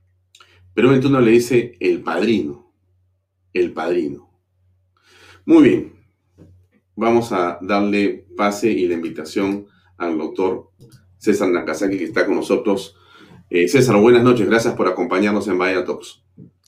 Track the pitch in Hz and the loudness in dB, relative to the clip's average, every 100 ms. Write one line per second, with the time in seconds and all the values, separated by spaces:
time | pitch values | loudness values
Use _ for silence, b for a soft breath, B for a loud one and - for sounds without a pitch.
0 | _ _ _ _ b b _ 110 127 135 | _ _ _ _ b b _ 0 2 4
1 | 135 135 110 117 - 120 - - 90 85 | 2 2 4 4 2 -2 -2 -4 -2 -2
2 | - - 214 104 73 - _ _ _ _ | -4 -2 0 0 -4 -10 _ _ _ _
3 | _ _ _ _ _ 92 85 - - 87 | _ _ _ _ _ -4 -4 -4 -4 -4
4 | 73 - _ _ _ _ _ _ _ b | -6 -10 _ _ _ _ _ _ _ b
5 | b b b b - 160 123 90 - - | b b b b 4 6 6 4 -4 -16
6 | _ _ _ _ - _ _ _ _ - | _ _ _ _ -20 _ _ _ _ -4
7 | 113 117 117 98 87 90 92 101 101 101 | 0 0 0 -4 -4 -6 -4 -2 0 0
8 | 98 - - - 104 101 113 92 87 82 | -2 -4 -12 -4 -4 0 -2 0 -2 -2
9 | 80 78 78 107 98 101 b b b - | -6 -10 -8 -4 -4 -4 b b b -10
10 | 87 80 78 - 95 - - _ - b | -6 -6 -6 -4 -4 -4 -10 _ -20 b
11 | b _ 110 95 95 85 78 - 98 95 | b _ -2 0 0 -2 -4 -4 -4 -4
12 | 80 - 98 80 - 120 104 98 - b | -4 -2 -2 -2 0 -2 0 -4 -6 b
13 | b b b b _ 87 87 139 120 101 | b b b b _ 0 2 2 4 4
14 | 117 120 123 120 95 113 117 107 95 90 | 6 6 4 2 2 0 0 -2 -2 -2
15 | 85 92 104 104 101 90 95 92 87 - | -2 0 0 -2 -2 -2 -2 -2 -4 -8
16 | - - _ - - _ | -12 -20 _ -20 -20 _